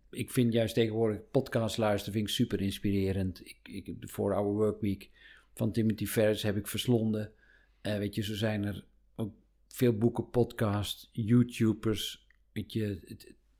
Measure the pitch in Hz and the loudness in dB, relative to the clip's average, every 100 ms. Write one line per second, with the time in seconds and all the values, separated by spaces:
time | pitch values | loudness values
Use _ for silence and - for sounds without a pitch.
0 | - - 120 - 120 117 110 - 113 110 | -14 -8 -2 2 2 2 2 2 2 2
1 | 113 104 - 135 131 120 110 - 107 101 | 0 0 0 0 0 -2 -2 0 0 0
2 | 107 110 104 - 117 92 98 - 104 98 | 0 -2 -2 0 0 0 -2 -2 0 0
3 | 95 95 95 - - - - 101 - 113 | 0 0 -2 -6 -16 -20 -14 -12 -12 -12
4 | 110 - 101 95 101 104 107 104 101 95 | -10 -2 0 2 0 2 0 0 -2 -4
5 | - - - - _ - 113 107 110 101 | -8 -20 -20 -20 _ -4 -2 2 2 0
6 | 104 117 107 104 107 101 101 107 - 117 | -2 2 2 2 0 -2 -4 -4 2 2
7 | 110 107 107 - _ _ _ _ 101 104 | 2 -2 -6 -14 _ _ _ _ -4 -2
8 | 101 107 101 104 110 107 104 - - _ | -2 -4 -4 -2 -2 0 -2 -6 -12 _
9 | _ - 107 - _ _ _ - 123 110 | _ -8 -8 -8 _ _ _ 0 2 4
10 | 117 117 117 123 117 - 107 101 101 - | 2 2 -2 2 0 0 0 0 -4 -8
11 | - - 104 123 120 - 110 101 113 101 | -10 -4 4 6 4 2 2 2 -2 -2
12 | - - _ _ _ - 98 110 104 95 | -4 -10 _ _ _ -10 -6 -4 -4 -6
13 | - 107 - - _ | -10 -18 -18 -20 _